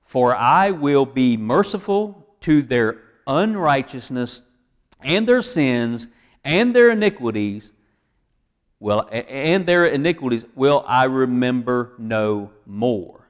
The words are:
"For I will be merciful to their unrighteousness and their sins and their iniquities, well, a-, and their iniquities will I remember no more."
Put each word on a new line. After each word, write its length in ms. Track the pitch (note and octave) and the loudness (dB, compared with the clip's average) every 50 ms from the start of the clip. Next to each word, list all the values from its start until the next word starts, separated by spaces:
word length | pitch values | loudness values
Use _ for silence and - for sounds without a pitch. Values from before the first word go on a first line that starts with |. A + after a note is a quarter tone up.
"For 340 | _ _ - C3 B2 A#2+ B2 | _ _ -2 2 2 2 2
I 360 | G#2 A#2 A#2+ C#3+ F3 G3 G3+ G3 | 2 2 2 4 4 2 0 0
will 340 | D#3+ C#3+ C#3+ C#3+ C#3 C#3 | -2 0 2 2 2 2
be 300 | - A#2 C3 B2+ B2+ A#2+ | 0 0 0 2 2 2
merciful 1000 | A2 A2 G#2+ B2 E3 G3+ G3 - G3 F#3+ - G3 G3+ G#3+ G#3 G3+ - - _ _ _ | 0 -2 0 0 0 0 0 -4 -10 -4 -2 -2 -2 -2 -4 -10 -18 -20 _ _ _
to 200 | - - D#3 D3 | -2 2 2 2
their 400 | C#3 A#2 B2+ A#2+ A#2 A2 A2+ - _ _ _ _ _ | 2 2 0 0 0 0 -2 -6 _ _ _ _ _
unrighteousness 1160 | - C3+ D3+ G3 A3 A3 G3+ F3 D3+ C#3+ C#3 C3 - - C3 A#2 - C3 B2+ B2 A#2+ - - _ _ _ _ _ _ _ _ _ _ - _ | -4 -2 0 0 -2 -2 -2 0 0 0 0 -2 -6 -12 -16 -14 -10 -6 -6 -6 -6 -8 -14 _ _ _ _ _ _ _ _ _ _ -20 _
and 260 | - C3+ E3 G3+ A3+ | -6 -2 -2 0 2
their 160 | A3 B3 B3+ - | 2 2 2 2
sins 680 | - - E3+ C#3+ C3 B2 A#2+ A#2+ A#2 A#2+ A#2 A#2 - _ _ _ _ _ _ _ | -2 -2 0 0 2 2 0 -2 -4 -4 -8 -10 -16 _ _ _ _ _ _ _
and 300 | C#3 D3+ F#3 A#3 B3 A#3 | -2 0 2 2 2 4
their 160 | B3 A#3+ A#3+ | 6 6 6
iniquities, 840 | A#3 A3 G#3+ G3+ G3 - B2 A#2 G#2+ G#2+ G#2 G#2 G2+ G#2+ - - _ _ _ _ _ _ _ _ _ _ _ _ _ _ _ _ _ _ _ _ _ _ | 4 4 0 -2 -2 -2 -6 -4 -2 -2 -4 -4 -4 -8 -14 -20 _ _ _ _ _ _ _ _ _ _ _ _ _ _ _ _ _ _ _ _ _ _
well, 300 | G#2 G#2 G#2 G#2+ G#2+ - | -4 -2 -2 -2 -2 -4
a-, 200 | G#2+ A2+ - - | -8 -10 -8 -8
and 340 | A#2+ C3+ C#3 D#3+ F3 G3 F#3 | -10 -6 -2 0 0 0 2
their 220 | E3+ F3 F3 F3 | 2 2 2 2
iniquities 580 | E3 - C#3 C#3+ E3+ E3+ E3 C#3 B2+ A#2+ A2+ A#2 - _ | 2 2 0 0 -2 -2 -2 -2 -4 -4 -4 -4 -10 _
will 300 | - C3 C#3+ D3 C#3 - | 0 2 2 2 2 0
I 180 | - B2 B2+ C3 | 0 0 2 2
remember 920 | C3 C3 C3 C3 B2+ B2 B2 B2+ B2 B2+ B2+ A#2 B2 B2 B2 A#2+ A#2 - | 2 2 0 0 0 0 0 0 0 0 -2 -2 -2 -2 -2 -4 -6 -10
no 540 | - A2+ A2 A2+ A2 G#2+ G#2+ G#2+ G#2 G2+ G2+ _ _ _ | -16 -8 -4 -2 0 0 0 -2 -4 -6 -10 _ _ _
more." 600 | - G2 G#2 A2+ B2+ A#2+ G#2 E2+ - - - _ _ | -16 -8 -4 -2 -2 -2 -4 -6 -12 -18 -20 _ _